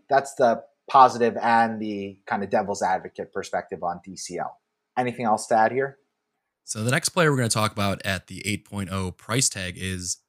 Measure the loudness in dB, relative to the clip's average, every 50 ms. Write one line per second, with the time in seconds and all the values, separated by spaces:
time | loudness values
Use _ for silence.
0 | _ _ 2 2 2 0 0 2 4 4 4 2 -2 -12 _ _ _ 4 8 8
1 | 8 8 8 4 2 2 2 2 2 4 4 4 4 2 0 -4 -6 -6 -6 -6
2 | -6 -8 -10 -14 _ -6 -4 -4 -2 0 0 0 0 0 -2 -2 0 0 0 -2
3 | -4 -8 -10 -12 -12 -8 _ -8 -8 -4 -6 -6 -6 -6 -10 -6 -6 -6 -6 -6
4 | -12 -16 -16 -14 -12 -10 -8 -8 -8 -8 -10 _ _ _ _ _ _ _ _ -4
5 | -2 -2 -4 -4 0 0 0 0 0 0 2 4 4 2 2 0 -4 -4 -8 _
6 | _ _ _ _ _ _ _ _ _ _ _ _ _ -12 -8 -4 0 0 0 0
7 | 0 -2 0 2 4 4 4 2 0 0 0 0 0 0 0 -2 -2 -2 -2 -2
8 | -4 -4 -4 -4 -6 -10 -14 -8 -4 -4 -4 -6 -6 -10 -10 -8 -8 -6 -4 -4
9 | -4 -4 -8 -10 -8 -6 -4 -2 -2 -2 -4 -4 -8 -8 -8 -8 -8 -8 -8 -8
10 | -8 -8 -10 -10 _